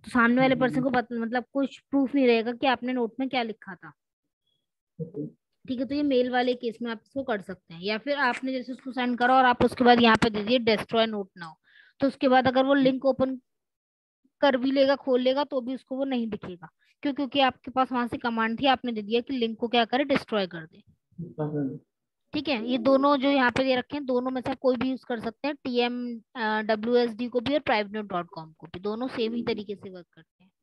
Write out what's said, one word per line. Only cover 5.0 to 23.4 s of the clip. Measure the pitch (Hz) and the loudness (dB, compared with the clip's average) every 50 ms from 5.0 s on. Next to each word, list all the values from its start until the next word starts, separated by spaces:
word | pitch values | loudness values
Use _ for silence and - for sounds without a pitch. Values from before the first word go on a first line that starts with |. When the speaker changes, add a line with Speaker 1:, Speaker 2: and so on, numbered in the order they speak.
| 160 - - 147 - - _ _ _ _ _ _ _ | -12 -10 -10 -10 -10 -12 _ _ _ _ _ _ _
Speaker 1:
ठीक | - 262 233 | -8 -6 -6
है। | 269 | -4
तो | - 277 | -4 -2
ये | 294 | -2
mail | 294 285 269 247 247 254 | 0 2 2 2 2 2
वाले | 240 247 247 254 247 | 0 0 0 0 -2
case | 247 - 233 208 - | -2 -4 -8 -6 -6
में | 233 233 | -8 -8
आप | 226 220 _ | -8 -8 _
इसको | _ _ 277 | _ _ -8
कर | 262 254 220 196 | -4 -4 -4 -4
सकते | 180 - 180 _ _ _ 165 | -6 -10 -14 _ _ _ -16
हैं, | 165 | -8
या | 180 202 214 220 | -6 -4 -4 -4
फिर | 214 277 285 | -2 -4 -2
आपने | 277 277 247 240 - 262 262 | 0 0 0 0 -2 -6 -6
जैसे | 262 254 247 254 | -6 -6 -8 -10
उसको | 262 - _ 262 | -14 -12 _ -10
send | 233 262 247 247 247 226 | -6 -4 -2 -2 0 2
करा | 247 247 262 | 4 4 6
और | 262 254 | 6 6
आप | 247 240 - 240 | 4 4 4 2
उसके | 240 - - 254 | 0 2 4 6
बाद | 240 240 240 | 8 8 8
यहाँ | 240 226 220 | 8 6 6
पे | 220 - 233 | 6 4 2
दे | 208 208 208 | 2 -2 0
दिए | 208 247 262 | 2 0 2
destroy | 226 226 214 202 - - 240 226 226 | 4 2 2 2 0 -2 0 0 0
note | 226 214 208 190 190 _ 185 | 0 -2 -8 -8 -10 _ -16
now, | 170 160 160 _ _ _ _ - - _ _ _ | -16 -16 -16 _ _ _ _ -20 -20 _ _ _
तो | 277 | -2
उसके | 269 - _ 294 262 | -2 0 _ 2 4
बाद | 254 262 247 | 6 6 4
अगर | 262 247 254 262 | 4 4 4 4
वो | 269 285 | 4 4
लिंक | 277 262 262 269 262 269 | 4 4 2 2 2 0
open | 269 254 - 262 262 262 254 _ _ _ _ _ _ _ _ _ _ _ _ _ _ _ _ _ _ _ _ | 0 2 2 0 -2 -2 -10 _ _ _ _ _ _ _ _ _ _ _ _ _ _ _ _ _ _ _ _
कर | - 285 262 | 2 2 4
भी | 254 240 269 | 2 0 2
लेगा, | 269 277 269 269 277 | 4 4 4 4 4
खोल | 262 - 269 254 247 | 0 2 0 2 2
लेगा, | 254 254 262 277 294 | 4 2 2 2 -2
तो | 277 285 262 | -2 -2 -4
भी | 233 247 262 | -4 -4 -8
उसको | 240 _ _ 262 | -8 _ _ -6
वो | 262 277 | -4 -2
नहीं | 269 262 240 226 | -2 -2 -4 -2
दिखेगा। | 226 208 208 - - 180 175 165 - _ _ _ _ _ _ | -4 -6 -8 -8 -12 -12 -14 -16 -20 _ _ _ _ _ _
क्यों? | - 285 262 | -6 -6 -4
क्योंकि | 285 285 240 - 285 | -4 -6 -2 2 2
आपके | 262 254 - _ _ 269 | 2 2 0 _ _ -6
पास | 233 262 262 - | -2 -2 -2 0
वहां | 262 240 240 233 | 0 -4 -4 -4
से | - | -6
command | 269 - 240 226 226 220 220 233 220 | -6 -6 -4 -2 0 -2 -2 -2 0
थी, | 269 | 2
आपने | 277 254 247 - 247 | 2 2 2 -2 -8
दे | 233 214 | -8 -8
दिया | 208 202 226 240 | -6 -2 -2 -2
कि | 240 - 277 | -2 -2 -4
link | 254 233 226 226 - | -4 -2 -4 -4 -6
को | 240 226 | -4 0
क्या | 226 240 226 | 2 0 0
करे, | 226 - 254 294 | 2 0 -2 0
destroy | 277 277 - - - 226 208 190 | 0 0 -2 -2 -2 -2 -2 -2
कर | 175 - 170 160 | -2 -6 -14 -14
दे, | - _ - _ _ _ _ _ _ _ - 165 - - 156 | -16 _ -20 _ _ _ _ _ _ _ -14 -14 -14 -8 -6
Speaker 2:
हम्म। | 151 151 151 147 143 131 123 - _ _ _ _ _ _ _ _ _ _ - | -6 -4 -4 -4 -4 -4 -6 -10 _ _ _ _ _ _ _ _ _ _ -8
Speaker 1:
ठीक | 302 277 320 | -6 -4 -4
है। | 277 214 226 247 | -4 -4 -2 -4
ये | 247 262 | -4 0
दोनों | 220 269 269 269 277 285 294 | 2 4 4 4 4 4 2
जो | 269 247 285 | 4 2 2
यहाँ | 277 277 | 2 4